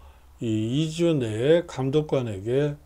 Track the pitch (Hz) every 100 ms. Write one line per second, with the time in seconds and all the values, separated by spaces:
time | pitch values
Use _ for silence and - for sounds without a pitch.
0 | - - - - 120 110 113 139 160 160
1 | 170 151 113 107 135 170 170 - 135 151
2 | 151 135 117 95 107 131 147 147